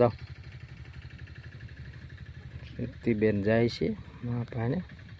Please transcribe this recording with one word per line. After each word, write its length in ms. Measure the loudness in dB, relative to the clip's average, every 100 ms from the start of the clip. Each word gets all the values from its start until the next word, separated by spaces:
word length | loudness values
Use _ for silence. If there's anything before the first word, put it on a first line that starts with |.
જાઓ. 100 | 8 6 -8 -12 -14 -14 -14 -14 -14 -14 -14 -14 -14 -14 -14 -12 -12 -12 -12 -12 -12 -12 -12 -12 -12 -12 -10 -6
સુરતી 400 | -6 0 2 6
બેન 220 | 6 6 6
જાય 220 | 6 6 4
છે 100 | 0 0 -6 -8
મા 200 | -2 -2 -2
પાણી. 320 | 0 0 0 -4 -10 -16